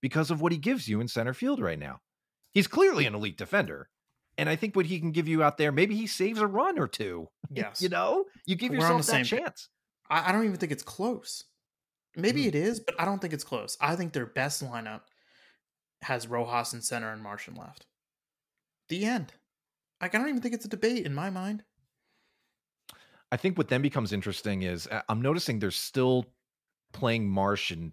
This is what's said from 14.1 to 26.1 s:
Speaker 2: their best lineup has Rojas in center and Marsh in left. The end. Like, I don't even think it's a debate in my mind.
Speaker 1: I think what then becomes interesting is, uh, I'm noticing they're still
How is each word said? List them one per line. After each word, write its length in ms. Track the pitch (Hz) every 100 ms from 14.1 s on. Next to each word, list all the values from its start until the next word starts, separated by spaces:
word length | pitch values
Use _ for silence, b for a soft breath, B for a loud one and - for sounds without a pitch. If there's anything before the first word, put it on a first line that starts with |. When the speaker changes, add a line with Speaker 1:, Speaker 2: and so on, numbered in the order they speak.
Speaker 2:
their 100 | 143 117
best 380 | - 139 143
lineup 380 | 135 120 110 107 - b b b b b b _ _ _
has 260 | - 127 113
Rojas 460 | 120 117 120 117
in 80 | 120
center 320 | - 120 110
and 100 | 110
Marsh 240 | 104 104 -
in 80 |
left. 320 | - 82 - - _ _ _ _ _ _ _ _ _ -
The 160 | 175
end. 300 | 214 240 143 - _ _ _ _ _ -
Like, 140 | 180
I 40 | 214
don't 100 | 285
even 100 | 254
think 140 | 240
it's 100 | 226
a 40 | 208
debate 360 | 208 226 247
in 100 | 165
my 140 | 139 185
mind. 320 | 185 190 208 - _ _ _ _ _ _ _ _ _ _ _ - B B B B
Speaker 1:
I 60 | 123
think 200 | 190 180
what 120 | -
then 140 | 127
becomes 300 | 143 135 107
interesting 500 | 104 101 92 107 95
is, 240 | 92 87 -
uh, 140 | 110 -
I'm 140 | 110
noticing 360 | 131 170 151 113
they're 120 | 101
still 560 | - - 135 127